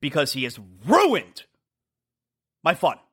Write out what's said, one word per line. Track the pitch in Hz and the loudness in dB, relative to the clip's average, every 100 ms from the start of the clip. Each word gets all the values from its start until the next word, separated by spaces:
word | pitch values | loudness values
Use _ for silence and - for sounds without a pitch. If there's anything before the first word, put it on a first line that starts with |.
because | 147 151 139 | -4 -2 -2
he | 135 | -4
has | 127 117 95 92 113 | -8 -10 -20 -16 2
ruined | 302 392 214 - - - _ _ _ _ _ _ _ _ _ _ _ | 4 4 0 -4 -20 -20 _ _ _ _ _ _ _ _ _ _ _
my | 156 | -2
fun. | 175 165 107 _ | 0 0 -2 _